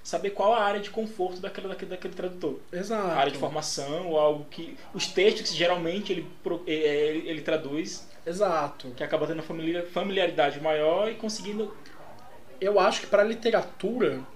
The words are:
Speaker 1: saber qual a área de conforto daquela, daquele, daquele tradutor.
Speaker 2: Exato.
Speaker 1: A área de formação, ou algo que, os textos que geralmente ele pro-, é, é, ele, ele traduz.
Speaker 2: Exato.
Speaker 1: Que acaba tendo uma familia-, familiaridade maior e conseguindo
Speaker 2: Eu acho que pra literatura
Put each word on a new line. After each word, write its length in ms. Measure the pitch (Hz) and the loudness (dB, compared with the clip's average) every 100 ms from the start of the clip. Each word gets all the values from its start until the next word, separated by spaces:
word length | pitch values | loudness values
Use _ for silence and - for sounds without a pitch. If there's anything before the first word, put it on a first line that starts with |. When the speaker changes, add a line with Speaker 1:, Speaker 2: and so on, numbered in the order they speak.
Speaker 1:
saber 260 | - 170 196 | -6 -2 -2
qual 240 | 202 202 | 2 4
a 100 | 233 | 6
área 160 | 202 208 | 4 0
de 120 | - | -4
conforto 480 | 226 214 - 180 180 | -6 -4 -2 -4 -4
daquela, 280 | 196 - 190 | -8 -8 -8
daquele, 200 | 180 175 | -8 -8
daquele 240 | 185 180 | -8 -8
tradutor. 460 | 185 185 180 156 - - | -6 -6 -4 -4 -4 -8
Speaker 2:
Exato. 360 | 180 208 220 190 | -6 -2 -2 0
Speaker 1:
A 80 | 143 | 4
área 160 | 143 | 2
de 80 | 135 | 2
formação, 720 | 151 156 - 151 139 156 180 | -2 -2 -4 -4 -4 -4 2
ou 100 | 156 | 4
algo 260 | 151 147 - | 6 4 -4
que, 260 | - 165 131 - | -12 -12 -12 -10
os 140 | - - | -6 -2
textos 420 | 185 208 214 180 | 4 6 4 -2
que 80 | 160 | 2
geralmente 540 | 175 175 165 196 196 | 2 2 0 -2 -2
ele 140 | 160 156 - | -4 -6 -6
pro-, 200 | 185 170 - | -4 -4 -2
é, 60 | 156 | 2
é, 320 | 151 147 151 | 4 4 2
ele, 200 | 156 156 | 0 -4
ele 120 | 156 | -4
traduz. 680 | 156 156 135 151 190 - - - 165 | 0 0 0 -4 -4 -8 -12 -10 -4
Speaker 2:
Exato. 680 | 180 196 160 143 - 131 | 2 2 2 0 -6 -10
Speaker 1:
Que 120 | 120 | -6
acaba 220 | 147 151 151 | -2 0 0
tendo 120 | 160 | -4
uma 60 | |
familia-, 420 | 156 165 160 175 175 | -6 -4 -2 -2 -2
familiaridade 720 | 175 202 190 175 156 143 143 | -2 0 2 2 4 2 2
maior 480 | 156 151 156 185 214 | 0 2 4 4 2
e 60 | 226 | -2
conseguindo 600 | 220 - 185 214 208 - - - - - - - - - | -6 -6 -6 -4 -4 -6 -14 -14 -14 -14 -14 -16 -14 -4
Speaker 2:
Eu 180 | 190 196 | 4 6
acho 220 | 202 220 | 6 4
que 60 | - | 2
pra 160 | 202 | 4
literatura 960 | 214 226 233 202 - - 196 240 165 131 - | 4 2 2 2 2 -4 -2 2 2 2 -6